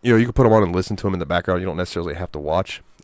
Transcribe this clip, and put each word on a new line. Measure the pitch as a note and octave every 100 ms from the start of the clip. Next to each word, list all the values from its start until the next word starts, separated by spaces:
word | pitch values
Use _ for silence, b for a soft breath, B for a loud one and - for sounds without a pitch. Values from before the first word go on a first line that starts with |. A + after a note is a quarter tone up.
you | B2
know, | A2+
you | A#2+
can |
put | A#2 B2
'em |
on | A2
and | F#2+ F2+
listen | F#2 G2+
to | G2+
'em |
in | F#2
the | D2+
background. | F2 F2 F2+
You | F#2
don't | D#2+
necessarily | F2+ - E2+ D2+
have | F2+
to | D2+
watch. | D2 E2 F#2+ - _ _